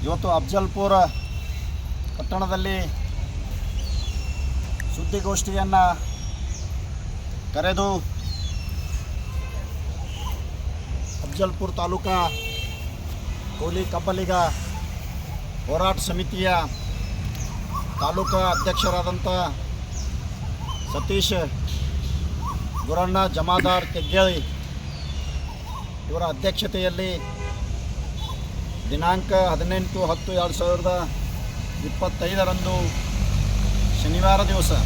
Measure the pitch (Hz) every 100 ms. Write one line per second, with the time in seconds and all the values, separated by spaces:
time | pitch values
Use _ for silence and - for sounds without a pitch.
0 | 151 - 190 165 143 196 190 202 196 196
1 | 175 - - - - - - - - -
2 | - - 156 185 190 190 190 190 165 -
3 | - - - - - - - - - -
4 | - - - - - - - - - -
5 | - 202 190 196 - 190 190 190 180 170
6 | - - - - - - - - - -
7 | - - - - - 143 170 185 196 190
8 | - - - - - - - - - -
9 | - - - - - - - - - -
10 | - - - - - - - - - -
11 | - - - - 190 - 190 175 175 180
12 | 180 185 170 151 151 - - - - -
13 | - - - - - - 156 175 185 175
14 | 180 185 185 180 170 - - - - -
15 | - - - - - - - 156 190 190
16 | - 175 185 190 185 180 151 - - -
17 | - - - - - - - - - -
18 | 151 170 190 190 185 175 185 185 190 180
19 | 175 180 - 180 175 - - 185 - -
20 | - - - - - - - - - 143
21 | - 196 - 190 151 - - - - -
22 | - - - - - - - - - 160
23 | 185 190 190 160 160 180 180 185 175 175
24 | - 190 190 170 - - - - - -
25 | - - - - - - - - - -
26 | - 156 170 151 190 185 208 190 185 175
27 | 185 175 127 - - - - - - -
28 | - - - - - - - - - 147
29 | 170 185 185 190 185 160 170 190 185 190
30 | 175 165 - 180 175 - 175 175 180 180
31 | 165 - - - - - - - - -
32 | 185 - 170 190 185 185 175 139 - -
33 | - - - - - - - - - -
34 | 151 175 185 196 196 190 160 160